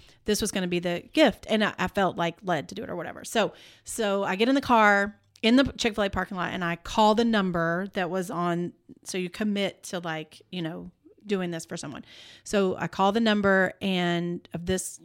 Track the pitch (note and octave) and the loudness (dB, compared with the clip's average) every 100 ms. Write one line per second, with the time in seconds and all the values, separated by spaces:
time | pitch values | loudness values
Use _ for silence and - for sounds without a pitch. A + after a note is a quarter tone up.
0 | - _ - G#3 G#3 G3+ F3+ F3 F3 F3 | -18 _ -2 -2 -2 -2 -2 -2 -2 -6
1 | - - C#4 - - G#3+ G3+ - F#3 - | -2 4 4 4 -2 0 0 -2 -4 0
2 | F#3 - E3+ - F#3 D#3+ F3+ G3 - F3 | 0 0 -4 -4 -4 -4 -4 -12 -10 -10
3 | D#3+ - - A#3 F3 - - - - - | -10 -12 -4 0 0 -4 -20 -20 -12 -2
4 | G#3 G3 F3+ F#3 A#3 C#4 C4+ A3+ G#3 G3+ | 0 0 0 0 2 2 4 6 6 6
5 | G#3 - _ _ A3 B3+ C4 - A#3+ G#3+ | 2 -6 _ _ 4 4 4 0 -2 0
6 | G3 F#3+ F3+ F#3 E3+ F#3 E3+ E3+ - - | -2 -2 -4 -4 -4 -4 -4 -4 -4 4
7 | G#3+ G#3+ A#3 A3 F#3+ E3+ E3 E3+ G3 G3+ | 6 6 4 2 2 0 0 0 -4 -4
8 | F3 F#3 F3+ E3+ F3 E3+ F3 - - - | -2 -2 -4 -2 -2 0 -4 -8 -20 -18
9 | - F#3+ F3+ - G#3+ G3+ G3 - - F3+ | -10 -6 -6 -4 -2 0 -2 -4 -10 -8
10 | E3+ D#3 D#3 - _ F3+ D#3+ F3 F3 - | -6 -8 -10 -18 _ -8 -6 -8 -14 -20
11 | D#4+ _ G#3 G3 F3+ E3 - E3+ D3 - | -20 _ -4 -2 -2 -6 -8 -10 -10 -12
12 | - - - - - G#3 F#3+ - D#3 - | -16 -20 -20 -20 -4 0 0 -2 -6 0
13 | G3 A3 A3+ G#3 G3+ F#3+ F#3 - G3 F#3 | 2 2 2 2 4 4 2 -2 -2 0
14 | F3 E3+ F3 F3 - E3 F3 F#3 - - | 0 0 -2 -6 -8 -10 -4 -4 -4 -12